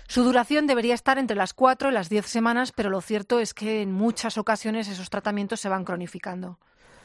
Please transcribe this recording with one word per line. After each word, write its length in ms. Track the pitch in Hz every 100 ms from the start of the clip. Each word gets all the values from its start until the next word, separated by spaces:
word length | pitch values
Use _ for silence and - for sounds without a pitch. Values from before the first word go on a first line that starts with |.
| -
Su 160 | 247
duración 420 | 247 254 233 302 294
debería 280 | 247 233
estar 240 | 240 - 269
entre 180 | 247 202
las 180 | 185
cuatro 340 | - 254 262 277
y 40 |
las 180 | 233 170
diez 160 | 208 202
semanas, 460 | 226 226 240 254
pero 180 | - 208
lo 100 | 190
cierto 380 | - 214 202 240
es 160 | 220
que 260 | - 214 220
en 120 | 202
muchas 460 | 190 226 226 226 220
ocasiones 500 | 202 214 226 220 208
esos 200 | 185 185
tratamientos 520 | 202 208 208 202 226
se 80 | 202
van 160 | 190
cronificando. 760 | 180 175 175 180 196 180 180 180 _ _ - -